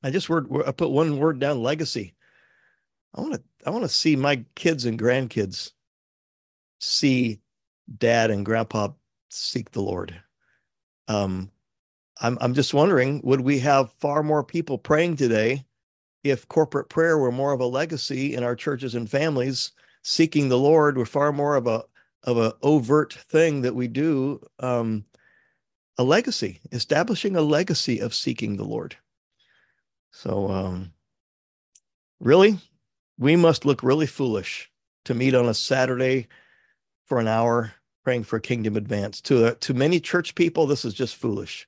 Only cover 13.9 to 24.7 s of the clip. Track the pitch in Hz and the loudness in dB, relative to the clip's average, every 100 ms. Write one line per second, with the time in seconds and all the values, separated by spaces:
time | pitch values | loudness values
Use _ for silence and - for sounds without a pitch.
13.9 | _ 147 147 151 151 139 170 160 131 - | _ -2 -2 0 0 -2 -6 -4 -6 0
14.9 | 151 175 151 127 110 113 139 135 _ _ | 2 2 0 0 2 0 -2 -8 _ _
15.9 | _ _ _ 143 131 - - 156 139 - | _ _ _ -2 -2 0 0 0 -2 -4
16.9 | - 165 156 131 123 139 135 123 127 160 | 0 2 2 2 0 -2 0 -2 -2 -4
17.9 | 156 - 131 139 123 120 120 - 135 131 | -4 -6 -4 -4 -2 -4 -4 -4 -6 -6
18.9 | 120 113 139 160 143 127 131 - _ _ | -6 -4 -2 0 0 -2 -4 -8 _ _
19.9 | _ - - 165 151 139 127 139 160 147 | _ -8 0 2 2 2 4 6 6 4
20.9 | 131 113 143 147 143 143 143 120 113 - | 2 -2 0 0 0 0 0 0 -4 -6
21.9 | _ _ _ - 120 113 - 139 151 113 | _ _ _ -2 0 0 0 2 2 4
22.9 | 151 147 - - 156 165 143 123 117 123 | 2 2 -8 -2 2 2 2 -2 -2 -4
23.9 | 120 156 143 131 135 - _ 127 | -2 0 0 -2 -6 -12 _ -4